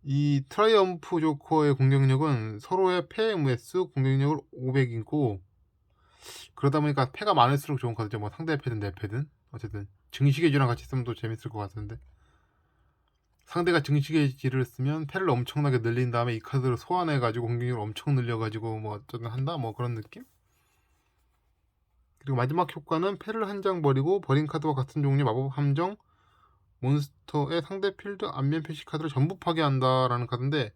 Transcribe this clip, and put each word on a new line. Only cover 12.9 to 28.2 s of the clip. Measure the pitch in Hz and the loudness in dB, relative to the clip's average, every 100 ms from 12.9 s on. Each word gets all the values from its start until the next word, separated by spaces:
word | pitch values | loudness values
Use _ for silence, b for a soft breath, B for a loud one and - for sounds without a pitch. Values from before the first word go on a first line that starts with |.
| _ _ _ _ _ | _ _ _ _ _
상대가 | _ 175 175 165 | _ 0 2 2
증식의 | 143 147 143 156 143 127 | 2 0 2 2 2 0
쥐를 | 135 131 | -2 0
쓰면 | 123 - 131 156 151 | -2 -2 -2 -2 -4
패를 | 190 185 | -2 0
엄청나게 | 123 123 147 143 123 | 0 0 0 0 2
늘린 | 113 117 123 | 0 0 0
다음에 | 120 120 | 0 -2
이 | 113 | -4
카드를 | - 135 127 117 | -2 -2 0 -2
소환해가지고 | - 127 170 143 120 113 117 | 0 0 2 2 2 0 -2
공격력을 | 120 123 120 | -2 -2 -4
엄청 | 107 107 - | -6 -4 2
늘려가지고 | 135 120 113 110 107 113 110 | 2 2 -2 -2 -4 -6 -6
뭐 | 107 | -8
어쨌든 | 104 - 120 113 | -10 -10 -10 -8
한다? | 123 139 165 | -4 -4 -4
뭐 | 113 | -6
그런 | 107 123 | -4 -6
느낌? | 117 104 - 262 _ _ _ _ _ _ _ _ _ _ _ _ _ _ _ _ _ _ _ | -6 -10 -18 -20 _ _ _ _ _ _ _ _ _ _ _ _ _ _ _ _ _ _ _
그리고 | 135 127 | -4 -2
마지막 | 127 165 175 | 0 0 -2
효과는 | 165 - 160 185 202 | -6 -4 0 0 -4
패를 | 214 220 202 | -6 -6 -4
한 | 202 | -2
장 | 196 180 | -2 0
버리고 | 147 135 147 196 | 2 2 2 0
버린 | - 139 151 | 2 0 0
카드와 | 160 151 | -2 -2
같은 | 135 127 156 | -2 -4 -2
종류의 | 139 139 | 2 2
마법 | 131 113 135 135 | 2 0 -4 0
함정 | 143 139 185 208 b b b b b b b _ | 0 2 0 -4 b b b b b b b _
몬스터의 | 127 147 143 _ - 151 143 170 - | 0 0 -2 _ -6 -4 0 -2 -4
상대 | 190 196 | -4 -4
필드 | 190 202 196 | -4 -12 -8